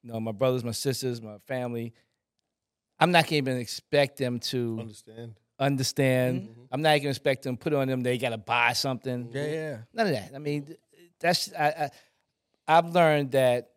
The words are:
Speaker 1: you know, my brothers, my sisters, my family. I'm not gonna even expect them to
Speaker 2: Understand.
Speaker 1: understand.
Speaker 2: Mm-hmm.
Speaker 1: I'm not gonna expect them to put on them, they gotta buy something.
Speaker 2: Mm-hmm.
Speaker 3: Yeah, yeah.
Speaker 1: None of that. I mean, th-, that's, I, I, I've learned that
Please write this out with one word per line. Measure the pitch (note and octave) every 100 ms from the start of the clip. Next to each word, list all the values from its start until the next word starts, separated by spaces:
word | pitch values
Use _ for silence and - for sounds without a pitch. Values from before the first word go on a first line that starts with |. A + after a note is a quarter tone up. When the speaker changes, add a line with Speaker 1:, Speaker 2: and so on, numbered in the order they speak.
Speaker 1:
you | A#2+
know, | A2+
my | A2+
brothers, | G#2 C3 B2+
my | A#2+
sisters, | A2 C#3 B2 C3 A#2+
my | A2 G#2 _
family. | B2+ B2 A#2 A#2 A#2 _ _ _ _ _ _ _ _ _ _
I'm | D#3+
not | F3
gonna | D#3 D#3
even | C3+ B2+
expect | A#2 - _ C#3+ C#3 -
them | B2+ B2
to | - B2+ A#2 A2+
Speaker 2:
Understand. | A2+ G#2+ - A2 A#2 A2 _ _
Speaker 1:
understand. | C3+ C#3 C3 - C3+ B2+ B2+ B2+
Speaker 2:
Mm-hmm. | G#2+ A#2+ B2
Speaker 1:
I'm | B2+
not | D#3 D3+
gonna | C#3+
expect | C#3 D3 C3+
them | C3+ B2
to |
put | -
on | D3 C3
them, | C3
they | B2 B2
gotta | B2 A2
buy | G2+ A#2+ A#2+
something. | A#2 C3+ B2+ C3 B2 A#2+
Speaker 2:
Mm-hmm. | B2
Speaker 3:
Yeah, | D3+
yeah. | D#3+ D#3 A#2+ A2+
Speaker 1:
None | A3+ G#3+
of |
that. | B2+ F2
I | C3+
mean, | D3 D3 C#3+
th-, | E3 _ _ _ _
that's, | E3 F3+ -
I, | F3+ D3+
I, | D#3 D3 - _ _ _ _ _ _ - D#3+
I've | E3+
learned | F3 D#3+ D3+ C#3
that | C3 B2+ B2 -